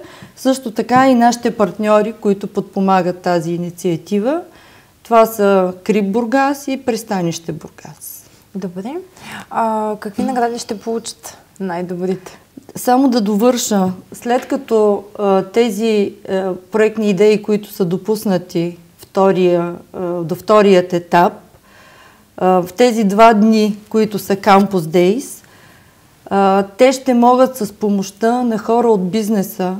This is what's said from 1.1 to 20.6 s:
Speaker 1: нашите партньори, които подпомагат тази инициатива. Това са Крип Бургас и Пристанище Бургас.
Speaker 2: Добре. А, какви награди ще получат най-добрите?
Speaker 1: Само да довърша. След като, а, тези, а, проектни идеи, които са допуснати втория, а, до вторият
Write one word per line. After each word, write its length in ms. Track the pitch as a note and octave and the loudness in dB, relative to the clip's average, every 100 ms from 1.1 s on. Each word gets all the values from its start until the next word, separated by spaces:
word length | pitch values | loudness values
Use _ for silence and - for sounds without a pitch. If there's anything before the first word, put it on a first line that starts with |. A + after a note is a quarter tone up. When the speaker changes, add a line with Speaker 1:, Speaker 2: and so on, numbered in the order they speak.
Speaker 1:
нашите 420 | B3 A#3 A#3 A#3+ - | 4 4 2 -4 0
партньори, 560 | G3 E3+ G#3+ G#3+ G#3+ A3 | -2 0 2 2 2 -4
които 260 | G#3 G3+ G3+ | -2 -2 -4
подпомагат 720 | - G3 - F#3+ F#3+ F3+ F3+ | -8 -6 -4 0 2 0 -4
тази 340 | F3+ F3 D#3+ | -2 -2 -2
инициатива. 880 | E3+ F3 E3+ F#3 D#3+ - G#3 A3 D#4+ F4 - - - _ _ | -6 -8 -6 -4 -4 -4 -4 -2 -4 -8 -20 -20 -20 _ _
Това 240 | - A3+ A3 | 0 2 2
са 460 | A3 G3+ G3 F#3 F3+ | 2 2 2 0 -4
Крип 220 | - G#3 G3 | -2 0 0
Бургас 600 | G#3 A#3 C4+ C4+ C#4+ - | -2 0 0 0 -2 -6
и 80 | C4+ | -6
Пристанище 760 | C4 A3+ A3 G3 E3+ E3 - | -4 -6 -4 -4 -4 -6 -10
Бургас. 640 | D#3 - - - D3+ - - _ _ _ | -12 -14 -20 -20 -20 -20 -20 _ _ _
Speaker 2:
Добре. 400 | G3 F#3+ F3 G#3 E4 F#4 - - - - | -12 -10 -10 -10 -12 -14 -20 -18 -18 -10
А, 460 | - A3+ A3 G#3+ G#3+ | -4 -2 -2 -4 -6
какви 220 | G#3+ G3+ | -10 -6
награди 360 | - B3+ A#3 A#3+ | -4 -2 -2 -4
ще 200 | - G#3 | -10 -10
получат 580 | A3+ A3+ A3+ - - - _ _ | -6 -8 -8 -16 -20 -20 _ _
най-добрите? 800 | F#3+ F3 F3+ F3 F3+ F#3 - - _ - - - | -8 -6 -8 -6 -6 -6 -10 -20 _ -20 -18 -6
Speaker 1:
Само 320 | - B3 C#4 | 0 2 2
да 120 | A#3+ | 0
довърша. 720 | G3+ G#3 A#3+ B3 - G3+ F#3 F#3 - | 0 2 2 0 -2 0 0 -4 -16
След 360 | - A#3+ A#3+ - | -14 -4 -4 -2
като, 560 | C#4 C#4 A3 G#3+ G3+ - - | -6 0 2 2 0 -4 -4
а, 240 | G3+ F#3+ | 0 0
тези, 680 | F#3+ A#3 A#3+ G3 A3+ G#3+ G3 - - | 0 0 0 0 0 0 0 -4 -6
а, 240 | F#3+ F#3+ F3+ - | -4 -4 -6 -6
проектни 380 | G#3+ A3 G#3+ G#3 | 0 0 0 -2
идеи, 320 | F3+ G#3+ G#3 | 2 4 2
които 300 | G#3 G#3 G#3 | 0 -4 -4
са 120 | - | -6
допуснати 920 | F3+ F3 F3+ G#3+ A3 F3+ - F3 E3+ F3 _ _ | -4 -4 -4 -4 -2 -2 -4 -4 -4 -8 _ _
втория, 760 | - - F#3+ F3+ F3+ F3 E3+ F3 - | -8 0 2 4 2 2 -2 -8 -14
а, 80 | - | -10
до 340 | F3 F3 E3 | -8 -6 -6
вторият 580 | F3 - G#3+ | -8 2 4